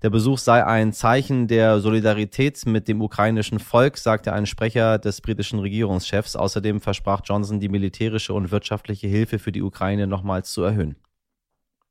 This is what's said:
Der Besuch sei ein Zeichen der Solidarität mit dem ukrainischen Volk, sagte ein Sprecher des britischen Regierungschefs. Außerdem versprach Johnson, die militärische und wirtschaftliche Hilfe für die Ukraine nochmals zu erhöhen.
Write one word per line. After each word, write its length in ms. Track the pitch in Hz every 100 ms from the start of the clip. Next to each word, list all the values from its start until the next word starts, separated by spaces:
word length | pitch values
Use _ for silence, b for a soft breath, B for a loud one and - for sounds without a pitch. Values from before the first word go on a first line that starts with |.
Der 60 | 110
Besuch 300 | 110 110 135
sei 260 | - 120
ein 300 | 98 113 107
Zeichen 540 | 104 117 127 135 131 117
der 320 | 113 110 107
Solidarität 840 | 107 110 110 104 104 - 139 143
mit 240 | 120 110 -
dem 140 | 107
ukrainischen 560 | 107 - 104 110 107 107
Volk, 400 | - 117 135 -
sagte 340 | - 110 -
ein 140 | 98 104
Sprecher 520 | - 110 117 113 107
des 220 | 104 98
britischen 380 | - 98 101 107
Regierungschefs. 760 | 87 107 107 92 - 101 -
Außerdem 460 | - 98 110 104 104
versprach 400 | - 98 - 98
Johnson, 380 | - 101 101 107
die 80 | 101
militärische 640 | 101 98 - 110 110 -
und 200 | 101 92
wirtschaftliche 540 | 104 - 104 - 101 101
Hilfe 300 | 104 113 107
für 140 | -
die 80 | 98
Ukraine 460 | 95 - 95 101 98
nochmals 440 | 95 98 92 -
zu 120 | -
erhöhen. 340 | 90 107 78 71 _ _ _ _ _ _ _ _ _